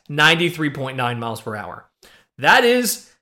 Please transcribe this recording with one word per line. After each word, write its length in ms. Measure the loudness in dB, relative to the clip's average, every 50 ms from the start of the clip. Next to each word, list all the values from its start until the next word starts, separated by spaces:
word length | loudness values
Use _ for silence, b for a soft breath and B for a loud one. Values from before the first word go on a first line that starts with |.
| _ -6
ninety-three 580 | 0 4 4 4 4 4 2 -2 -2 -2 -4 -4
point 300 | -4 -6 -8 -6 -4 -4
nine 200 | -4 -2 -4 -4
miles 220 | -6 -8 -8 -8
per 160 | -10 -10 -10
hour. 320 | -10 -10 -12 -14 -16 -18 _ _ _ b b b b b b b
That 260 | -2 2 4 4 6 6
is 480 | 4 4 2 0 -2 -4 -8 -12 _ _ _